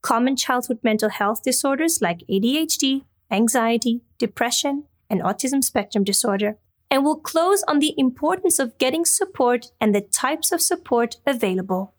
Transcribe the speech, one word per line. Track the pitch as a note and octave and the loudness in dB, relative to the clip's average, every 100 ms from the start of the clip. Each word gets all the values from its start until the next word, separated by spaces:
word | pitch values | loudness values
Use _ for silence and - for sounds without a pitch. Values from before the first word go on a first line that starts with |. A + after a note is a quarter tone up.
common | - A#3 B3+ C4 | 0 2 2 0
childhood | - B3+ B3 A#3+ | 0 -2 -2 -2
mental | A3+ G#3+ G#3+ | 0 0 0
health | - G3+ A3 | 0 -2 0
disorders | - B3+ C#4 C4+ E4 E4 | -2 0 0 0 0 0
like | F3 E3+ - | -2 -2 -2
A | G3 | 0
D | A3+ D4 | 2 0
H | D#4+ - | -2 -2
D, | C4+ C4+ - _ _ | 0 -2 -6 _ _
anxiety, | G3+ A3+ B3+ A3+ A#3 A#3+ A#3 _ _ | 0 2 2 2 2 0 -2 _ _
depression, | A3+ - A#3+ - C#4+ C#4 D4 _ _ | -4 -2 -2 0 -2 -4 -8 _ _
and | F#3+ | -2
autism | F3 F#3+ C4 C#4 | -2 -2 -2 0
spectrum | C4 A#3+ G3+ G#3 | 0 -2 -2 0
disorder, | G3 G3 A#3 G3 G#3 G#3+ _ _ _ | 0 0 0 0 -2 -4 _ _ _
and | C#4 C#4+ | 2 2
we'll | D#4 | 0
close | - E4 F4 G4 | -2 0 2 2
on | - D4 | 2 0
the | D4+ - | 0 0
importance | C4 B3+ D4+ F#4+ F#4 E4+ | -2 0 -2 0 0 0
of | B3+ _ | -2 _
getting | C4 D#4+ E4+ | -2 0 0
support | - F#4+ - B3 B3 - _ | 0 -2 0 2 2 -4 _
and | G#3+ G3+ | 2 2
the | |
types | G3+ - C4 D#4 - | 0 -2 -2 -2 -2
of | E4+ | 0
support | - F4+ - A#3+ A#3 - - | 0 -2 0 0 0 -2 -4
available. | D#3 G3+ F#3 F#3+ F#3 G3 | 0 0 0 -2 -4 -4